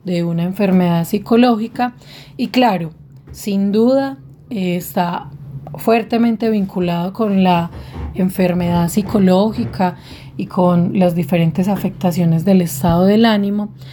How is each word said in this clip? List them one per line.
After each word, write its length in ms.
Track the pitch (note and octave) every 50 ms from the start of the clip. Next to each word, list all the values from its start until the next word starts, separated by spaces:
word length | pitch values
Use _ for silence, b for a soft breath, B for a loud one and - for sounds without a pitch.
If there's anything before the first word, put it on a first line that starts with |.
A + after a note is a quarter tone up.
| -
de 200 | F#3 F3+ E3+ E3+
una 200 | E3+ E3+ E3+ E3+
enfermedad 600 | F3+ F#3 - G#3 F#3+ F#3 F#3 F3+ F3 E3+ E3+ E3+
psicológica. 920 | E3 - G#3 G3+ - A3+ A3+ A#3+ B3+ A#3+ G#3+ A3 A3+ - - B3 B3 - B B B B B B B B
Y 120 | - B3+ F#3+
claro, 440 | - B3+ B3+ A#3 G3 F3 E3+ D#3+ D#3+ - - - - - - - -
sin 400 | - - G#3 G3 G3 G3 G3+ G3
duda, 460 | G#3+ A3+ B3 C4 C4+ C4+ C4+ C4+ - - - - - - -
eh, 260 | B3 G3+ F#3 F3+ F3
está 540 | F3+ F3 - - G3+ F3 F3 F3 - - - - - - - - - - - -
fuertemente 760 | - - - A3+ A#3 A3+ A3+ B3 A3+ A#3 A#3 A3+ G#3+ A#3 A3+
vinculado 640 | A3 G#3+ F#3+ F#3+ - F#3+ F3+ F3 E3+ E3+ E3+ F#3 G3
con 320 | - A3+ G#3 G3+ F#3+ F#3
la 260 | F#3 F3+ E3+ E3+ E3+ B B B B B B B B -
enfermedad 720 | - F#3 F#3 F#3 - F#3 F3 F3 F3+ F3 F3 E3+ F3 E3+ E3+
psicológica 1080 | - G#3+ G3+ - - G#3+ G3 F#3 F3+ F#3 G3+ A3 G#3+ - A3+ - - - F#3+ F3+ E3+ B B B B B B B B
y 100 | - -
con 520 | F#3+ - - F3+ F3+ F3+ F3 F3 G3 - G#3
las 160 | F#3 F3+ E3+
diferentes 540 | E3+ E3+ - F#3 F3 E3 E3 D#3+ - F#3 G3+
afectaciones 760 | G3+ F#3 - F#3+ - - - F#3 - F#3 F3 E3 E3 E3 D#3+
del 180 | G3+ F#3+ F#3+ F3
estado 420 | E3 - - - F3 E3+ E3+ F#3
del 220 | G3 G#3 G#3+ A#3
ánimo, 460 | A#3 G#3+ G#3 G3+ G3+ G3+ G#3 G#3 G3+ B B B B